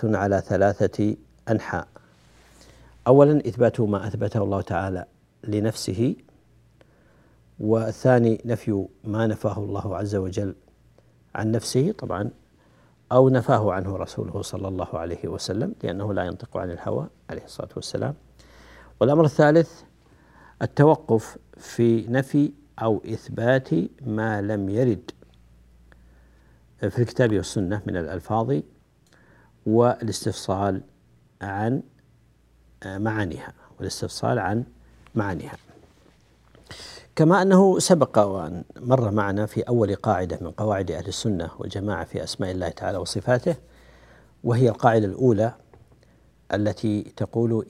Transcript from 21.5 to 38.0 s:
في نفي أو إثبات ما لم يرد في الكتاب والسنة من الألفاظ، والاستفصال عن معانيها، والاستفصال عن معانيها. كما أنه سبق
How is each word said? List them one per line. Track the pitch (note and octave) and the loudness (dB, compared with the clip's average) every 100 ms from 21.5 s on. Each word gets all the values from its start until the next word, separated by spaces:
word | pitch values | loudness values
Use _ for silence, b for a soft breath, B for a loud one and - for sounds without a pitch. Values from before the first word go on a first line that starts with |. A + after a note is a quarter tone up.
| - | -20
في | - - A#2 A2+ A2 | -10 0 2 2 0
نفي | B2+ C3 D3 D3 - _ - | -2 0 2 0 -2 _ -6
أو | A2+ G#2 - | -2 -2 -4
إثبات | A2 - G#2 A#2 C3 C3+ D#3+ G3 - | -10 -10 -2 2 2 2 -2 -2 -6
ما | B2 G#2+ A2 G#2+ | -6 -4 -2 -2
لم | G2+ G#2+ F#2+ | -2 -2 -2
يرد | G#2 B2+ F#2+ - - _ _ _ _ _ _ _ b b b b b b b b - | 0 0 0 -6 -20 _ _ _ _ _ _ _ b b b b b b b b -6
في | G#2 A2 | -4 0
الكتاب | A#2 - B2 G#2 | -2 2 2 2
والسنة | F2 - F2+ G#2 G2+ | -2 -4 -2 -4 -4
من | F#2 | -6
الألفاظ، | D#2 F2+ - A2 A2+ C#3+ - _ _ _ _ b b b b b - | -6 -8 -4 -2 -2 -4 -6 _ _ _ _ b b b b b 0
والاستفصال | A2 A#2+ - A2+ G2+ - F#2+ - F#2+ G2+ F#2+ - _ _ _ _ - | 4 4 2 -4 -6 -4 -6 -4 -2 -2 -2 -8 _ _ _ _ -14
عن | G2 G2 A2 C3+ - _ _ _ _ _ _ _ _ _ F#2+ | -10 -4 -2 -4 -6 _ _ _ _ _ _ _ _ _ -12
معانيها، | G2 G#2+ A2 G2 D2+ - - b b | -6 -4 -4 -4 -6 -14 -20 b b
والاستفصال | F#2+ - F2 - D#3+ B2 | -10 -8 -10 -6 -2 -2
عن | F#2 G#2+ B2+ - b b b | -2 -4 -6 -14 b b b
معانيها. | - G2+ E2+ - - _ - _ _ _ _ _ _ _ _ - B B B B - | -6 -4 -6 -10 -16 _ -20 _ _ _ _ _ _ _ _ -20 B B B B 2
كما | D#3 F#3 | 4 6
أنه | F#3 F#3 G3 F3+ | 6 6 8 6
سبق | - F3 | 4 4